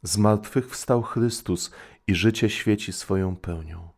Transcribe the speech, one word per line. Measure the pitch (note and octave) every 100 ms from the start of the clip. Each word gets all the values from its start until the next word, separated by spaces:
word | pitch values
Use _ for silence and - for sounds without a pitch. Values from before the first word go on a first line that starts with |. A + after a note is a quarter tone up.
Zmartwychwstał | G2 G2 G#2+ G#2+ G#2+ C3+ B2 - - B2
Chrystus | A2+ - A#2 A2+ - F2 - - - - -
i |
życie | F2+ G#2 A2 A2
świeci | - - G#2 -
swoją | F2+ - F#2+ F#2+ F#2
pełnią. | - E2 D#2 E2 E2+